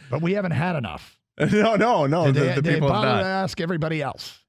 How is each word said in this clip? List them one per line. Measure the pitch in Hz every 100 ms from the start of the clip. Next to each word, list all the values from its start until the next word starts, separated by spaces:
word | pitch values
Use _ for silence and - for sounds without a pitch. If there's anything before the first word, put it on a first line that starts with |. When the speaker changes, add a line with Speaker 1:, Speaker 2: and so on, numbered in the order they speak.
| 135
Speaker 1:
But | 131
we | 170 202
haven't | 185
had | 135 180 160
enough. | 104 71 - _ _
Speaker 2:
<laughs> | - 151
No, | 208 220 214
no, | 226 208 139
no, | 165 151
Speaker 1:
Did | 135
Speaker 2:
the, |
Speaker 1:
they, | 131 135
Speaker 2:
the |
Speaker 1:
they | 156 -
Speaker 2:
people | 139
have | -
Speaker 1:
bother | 135
Speaker 2:
not. | 117
Speaker 1:
to | 135
ask | 190 190 -
everybody | 170 175 156 156
else? | 135 - - -